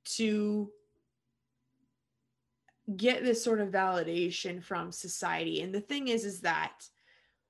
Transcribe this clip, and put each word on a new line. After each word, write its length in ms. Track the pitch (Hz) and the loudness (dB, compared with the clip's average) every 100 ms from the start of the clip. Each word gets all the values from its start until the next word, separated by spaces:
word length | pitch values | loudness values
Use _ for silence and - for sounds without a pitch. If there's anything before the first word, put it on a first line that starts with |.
to 640 | - - 220 208 208 208 202 - _ _ _ _ _ _ _ _ _ _ _ _ _ _ _ _ _ _ _ _ - 190 | -8 0 2 2 2 0 -2 -8 _ _ _ _ _ _ _ _ _ _ _ _ _ _ _ _ _ _ _ _ -8 2
get 280 | 240 247 | 2 4
this 180 | 254 226 | 2 2
sort 160 | 233 220 | 4 2
of 120 | 196 | 2
validation 920 | 190 190 180 165 170 175 175 185 175 | 2 2 2 0 0 0 -2 -6 -8
from 300 | - 180 170 | -6 -6 -4
society. 680 | - 180 - 175 165 165 156 | -10 -8 -4 -2 -2 -2 -2
And 140 | 180 | -2
the 60 | 202 | -4
thing 260 | 208 285 262 | -4 -4 0
is, 180 | 226 | 0
is 160 | 202 175 | 0 -2
that 460 | 170 156 156 - - _ _ _ _ _ | -2 0 -2 -8 -20 _ _ _ _ _